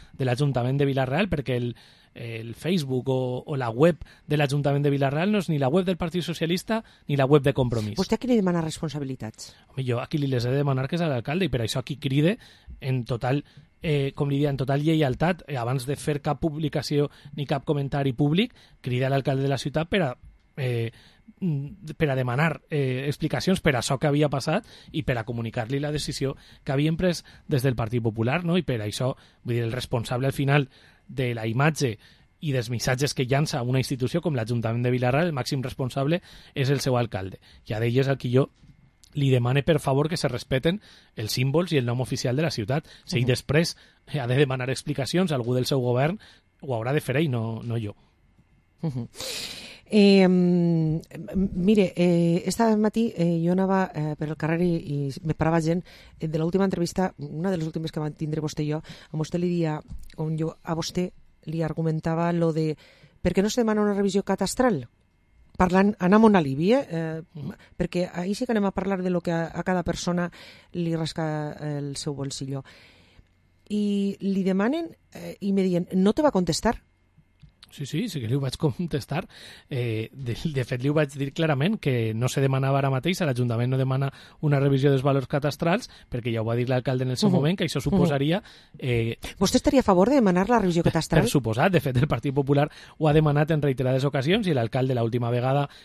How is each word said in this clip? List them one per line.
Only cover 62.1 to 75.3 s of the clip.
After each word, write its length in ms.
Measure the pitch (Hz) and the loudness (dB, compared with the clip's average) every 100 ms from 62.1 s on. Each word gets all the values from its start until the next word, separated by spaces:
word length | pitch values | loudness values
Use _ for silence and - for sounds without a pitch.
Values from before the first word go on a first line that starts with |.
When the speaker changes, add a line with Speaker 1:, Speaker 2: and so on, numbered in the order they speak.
| 165 170 | 0 0
Speaker 2:
lo 200 | 170 165 | 2 2
de 240 | 156 156 151 - - - _ | 2 -2 -4 -10 -20 -20 _
per 140 | 180 | -2
què 80 | 185 | 2
no 80 | 208 | 0
se 120 | 247 | 2
demana 200 | 226 214 | 2 2
una 140 | 208 202 | 2 2
revisió 260 | 202 196 | 2 0
catastral? 640 | - 190 185 - 262 160 120 _ _ _ _ _ - - | 0 0 0 2 2 2 -6 _ _ _ _ _ -10 0
Parlant, 380 | 185 185 202 208 | 4 6 4 4
anant 200 | 175 214 | 4 8
amb 40 | 226 | 8
un 100 | 196 | 6
alibi, 340 | 143 135 180 | 2 0 2
eh? 140 | 262 277 | 2 0
Eh, 320 | 165 160 160 160 | -6 -6 -8 -12
Speaker 1:
Mhm. 180 | 156 139 - - - | -12 -12 -12 -14 -6
Speaker 2:
perquè 340 | 170 175 180 | -4 -2 -4
ahí 220 | 175 180 208 | -4 -4 -4
sí 100 | 254 | 0
que 60 | |
anem 120 | 220 196 | 0 0
a 60 | |
parlar 300 | 196 190 190 | -2 -2 -2
de 80 | 185 | 0
lo 100 | 175 | -2
que 100 | 180 | 0
a, 200 | 165 165 | -2 -2
a 100 | - | -4
cada 200 | 175 185 | -2 -2
persona 480 | 170 165 - 175 175 - - - - | -2 -4 -2 -2 -2 -8 -20 -20 -12
li 240 | - 170 160 | -6 -2 -2
rasca 560 | 160 - 160 151 151 - | -4 -4 -4 -4 -6 -8
el 380 | 151 147 143 139 | -8 -6 -6 -8
seu 160 | 160 | -8
bolsillo. 500 | 139 139 - 135 139 - - - - _ _ _ _ _ _ - | -6 -8 -8 -8 -8 -10 -20 -20 -20 _ _ _ _ _ _ -6
I 480 | 208 208 202 202 196 | -2 0 0 -2 -2
li 220 | 196 196 | -2 0
demanen, 520 | 185 190 214 320 339 - _ | 2 2 2 0 -4 -12 _
eh, 220 | - 170 | -16 -14